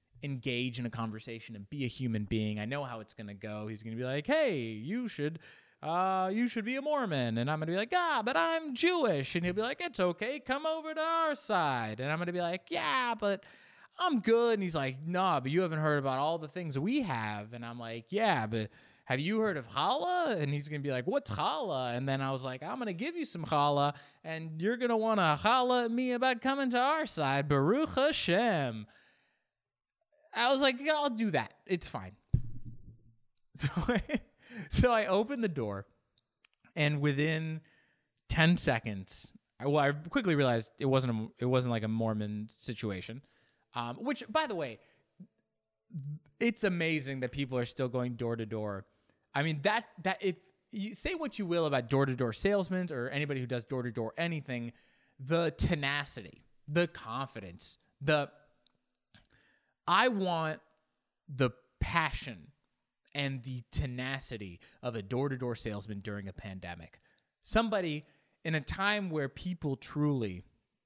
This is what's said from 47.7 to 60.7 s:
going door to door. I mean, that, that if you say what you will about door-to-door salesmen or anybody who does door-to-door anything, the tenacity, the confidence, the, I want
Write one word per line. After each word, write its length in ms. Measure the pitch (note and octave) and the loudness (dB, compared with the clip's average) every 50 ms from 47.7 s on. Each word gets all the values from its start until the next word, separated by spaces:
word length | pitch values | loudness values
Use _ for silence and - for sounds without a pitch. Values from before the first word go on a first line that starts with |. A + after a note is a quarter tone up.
| - - C3+ B2+ | -2 -2 -2 0
going 260 | A2+ B2+ B2 B2 A#2+ | 0 0 -2 -2 -2
door 220 | A2+ B2 A#2 A#2 | -2 -2 -2 -2
to 100 | A2+ A2+ | -2 -4
door. 400 | G#2+ A2 A2 G#2+ G#2 G2+ G2 F#2+ - _ _ _ _ _ _ _ _ - | -4 -4 -4 -4 -4 -4 -6 -10 -14 _ _ _ _ _ _ _ _ -2
I 80 | C#3 D3 | -2 0
mean, 180 | D#3+ D#3 D3 C#3 | 0 0 0 0
that, 220 | G3 G#3+ A#3 A3 - _ - E3 | 2 2 0 -2 -6 _ -6 -2
that 200 | F#3+ F#3+ - G3 | -2 -2 0 0
if 140 | G3 F3 - _ _ _ _ _ _ | -2 -2 -2 _ _ _ _ _ _
you 240 | - G#3+ G3 G#3+ - | -8 -6 -6 -6 -6
say 200 | - - D4+ F#4+ | -6 -4 -4 -2
what 240 | D#4+ D#4+ B3+ - - | -2 -4 -4 -4 -4
you 60 | G#3 | -2
will 220 | E3+ E3+ E3+ E3 | 0 2 2 2
about 240 | D3+ C#3+ C3 A#2+ A#2 | 2 2 0 2 2
door-to-door 420 | C#3 C3+ C#3 C3+ C3 B2 C3 A#2 G#2+ | 2 4 4 2 2 0 0 0 0
salesmen 560 | - - G3 G3+ G3+ F#3 - F#3 F#3 F3+ E3+ | 0 2 2 4 2 2 0 -2 -2 -2 -2
or 200 | D#3 B2+ A#2+ C3+ | -4 -4 -4 -4
anybody 300 | C#3 C#3+ D3+ C#3+ C#3+ C3+ | -2 -4 -2 -2 -2 -4
who 60 | B2+ | -2
does 200 | A#2 B2+ A#2+ A2 | -2 -4 -4 -4
door-to-door 480 | - C#3 B2+ A#2+ B2 A2 B2 A2+ A2 - | -4 -4 -4 -4 -4 -4 -4 -4 -4 -4
anything, 560 | - E3+ E3+ E3 D#3 C3+ - B2+ A#2+ A#2 A#2 - _ _ _ _ _ _ _ _ - | -2 -2 -2 -2 -4 -4 -6 -6 -6 -6 -8 -10 _ _ _ _ _ _ _ _ -14
the 360 | C3+ C3 E3 E3 E3+ E3 D#3+ - | -2 0 2 2 2 2 2 2
tenacity, 840 | - - F3 D3+ C#3+ C#3 C#3+ D3 C#3+ - - B2+ G2+ D#2 - - - _ _ _ _ | 2 2 2 2 2 0 0 -2 -2 -4 -6 -8 -10 -12 -16 -20 -20 _ _ _ _
the 200 | - D3 E3+ F3 | -2 0 2 2
confidence, 920 | E3+ - - - A2+ A2+ B2+ C#3 C3+ - A2+ G#2 F2+ E2+ - - - - - _ _ _ _ | 0 -2 -8 -10 -6 -4 -4 -4 -4 -6 -10 -12 -12 -10 -8 -8 -8 -8 -12 _ _ _ _
the, 300 | C#3 D3 D3+ D3 C#3+ - - - _ _ _ _ _ _ _ _ _ _ _ _ _ _ _ - _ _ _ _ _ _ _ _ _ _ _ _ _ | 2 4 4 4 2 0 -6 -16 _ _ _ _ _ _ _ _ _ _ _ _ _ _ _ -20 _ _ _ _ _ _ _ _ _ _ _ _ _
I 220 | - F3 G3 A#3 B3+ | 2 4 6 6 4
want 520 | A#3+ G3+ F#3+ F3+ F3 E3 D#3+ D#3 D#3 - - _ | 2 2 0 0 0 0 0 -2 -4 -6 -10 _